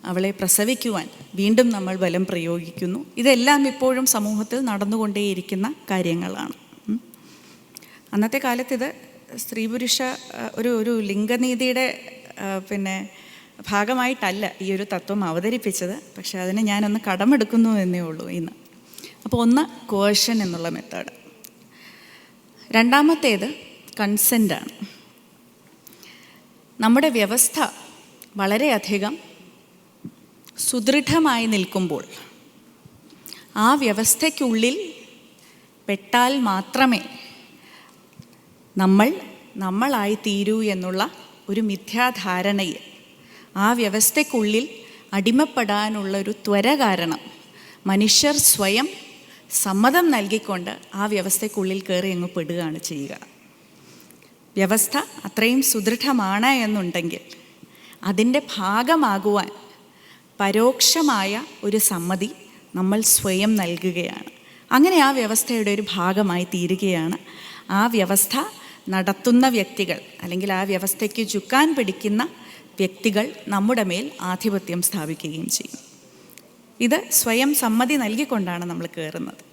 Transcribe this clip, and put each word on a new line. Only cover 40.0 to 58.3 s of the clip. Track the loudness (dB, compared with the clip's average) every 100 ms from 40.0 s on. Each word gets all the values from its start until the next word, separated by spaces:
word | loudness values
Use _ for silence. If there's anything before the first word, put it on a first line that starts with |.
| 0 -2
തീരൂ | -2 -2 0 0
എന്നുള്ള | 0 -2 -4 -4 -4 -6 -20 -20 -6
ഒരു | -2
മിഥ്യാധാരണയെ, | -2 -4 -6 0 0 0 -4 -2 0 0 -2 -6 -14 -20 -20 -20 -20 -20 -12 0
ആ | 2
വ്യവസ്ഥയ്ക്കുള്ളിൽ | 2 0 2 2 2 0 0 2 0 -2 -12 -20 -20 -4
അടിമപ്പെടാനുള്ള | 0 2 4 2 0 0 0 0 -2 -2 -2
ഒരു | -4
ത്വര | -6 0 2 4 4
കാരണം | 2 2 -2 -4 -8 -20 -20 -20 -20 -8 0
മനുഷ്യർ | 2 4 4 4 2
സ്വയം | 2 2 2 2 -2 -6 -18 -20 -20 -20 -8
സമ്മതം | -4 -2 4 4 6 4
നൽകിക്കൊണ്ട് | 2 0 -2 -2 -6 -6 -12 -12 -6
ആ | -2
വ്യവസ്ഥയ്ക്കുള്ളിൽ | 0 0 -2 -2 -2 -2 -4
കയറി | -2 -2 0
അങ്ങ് | -4 -4 -6
പെടുകയാണ് | -6 -4 -4 -6
ചെയ്യുക. | -8 -8 -10 -12 -18 -20 -20 _ _ -20 -20 -20 -20 -20 _ _ _ -2
വ്യവസ്ഥ | 2 2 0 -2
അത്രയും | -6 -10 -6 0 2 4
സുദൃഢമാണ് | 2 0 0 0 0 0 0 2 2
എന്നുണ്ടെങ്കിൽ | 2 2 -2 -2 -4 -4 -8 -14 -20 -20 -20 -20 -20 -20 -8
അതിൻ്റെ | -2 2 2